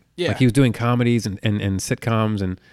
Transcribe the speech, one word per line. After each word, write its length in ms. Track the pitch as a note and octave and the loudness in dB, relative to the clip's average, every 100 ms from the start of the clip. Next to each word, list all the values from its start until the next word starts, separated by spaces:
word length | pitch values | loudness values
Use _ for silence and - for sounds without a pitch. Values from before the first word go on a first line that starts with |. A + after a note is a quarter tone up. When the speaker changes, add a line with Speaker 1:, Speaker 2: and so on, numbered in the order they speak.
| _ - | _ -6
Speaker 1:
Yeah. 140 | E3 | -4
Speaker 2:
Like, 80 | - | 2
he 60 | B2+ | 4
was 80 | |
doing 200 | C#3 B2+ | 4 2
comedies 520 | A2 A#2+ B2 A#2+ A#2 G2+ | 2 0 2 2 0 -2
and, 100 | F#2+ | -4
and, 180 | A2 G#2 | -2 -2
and 180 | G2 F#2+ | -2 -2
sitcoms, 600 | - B2+ A#2 A2 A2 G#2 | -4 -6 -2 0 0 -2
and, 180 | F#2 F#2 _ | -4 -6 _